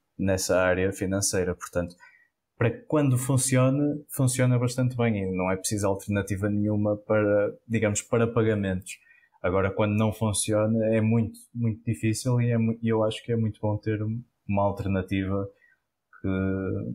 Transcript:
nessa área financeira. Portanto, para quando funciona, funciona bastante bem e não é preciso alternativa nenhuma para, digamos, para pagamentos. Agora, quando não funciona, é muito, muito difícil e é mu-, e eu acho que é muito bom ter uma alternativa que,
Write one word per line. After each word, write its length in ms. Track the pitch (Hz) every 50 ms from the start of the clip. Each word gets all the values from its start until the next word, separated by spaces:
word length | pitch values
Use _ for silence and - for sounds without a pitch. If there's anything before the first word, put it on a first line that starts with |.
| _ _ _ -
nessa 420 | 95 95 95 92 - - 92 90
área 320 | 92 90 90 90 92 98 95
financeira. 640 | - 101 95 95 101 98 - - 95 90 90 87
Portanto, 400 | - - - - 87 87 87 - _ - - - _ _ _ _ _ _ _ _
para 140 | - 120 117
quando 480 | - - - - 156 151 147 135 127 123
funciona, 800 | 127 - 139 127 - - 127 127 127 131 135 143 147 147 147 151 - -
funciona 500 | - - 135 127 127 127 127 123 123 120
bastante 380 | 123 123 123 - 127 120 123
bem 220 | 120 117 117 110 101
e 180 | 95 95 92
não 140 | 92 92 92
é 60 | 95
preciso 300 | 92 - - 110 101 101
alternativa 600 | 98 98 98 - - 104 101 98 - 101 95 104 104
nenhuma 480 | 104 104 104 107 107 104 104 104 104
para, 560 | 104 - - 107 107 104 104 104 104 101 104 - - _ -
digamos, 320 | 113 110 104 104 104 -
para 260 | - - - 113 117
pagamentos. 720 | 113 - - 143 113 110 104 98 95 92 92 - - - - _ _ - _ _ _ _ _ -
Agora, 280 | 90 92 98 95 95
quando 220 | - - 107 104 104
não 180 | 107 110 107
funciona, 760 | 104 - 113 110 98 - - - 107 104 107 110 113 113 110
é 160 | 110 110 110 107
muito, 360 | 110 113 117 113 98 - - - - -
muito 320 | 123 117 113 104 - -
difícil 560 | - - - - 110 107 - - 131 123 120
e 100 | 120 120
é 60 | 117
mu-, 220 | 113 113 113 113 -
e 80 | 113 113
eu 160 | 113 110 107
acho 180 | 107 107 - -
que 80 | -
é 60 | 117
muito 240 | 113 113 107 104 -
bom 160 | - 107 104
ter 240 | 104 - 110 110 107 107 107 110 120 123 _ _ _ _ -
uma 140 | 101 98 101
alternativa 880 | 101 95 - 95 98 98 95 92 - 98 98 95 92 98 98 101 98 - _ _ _ _ _ _ _ _ _ _ _ - - -
que, 60 | 95 95 95 95 95 95 95 95 95 101 98 110 117 120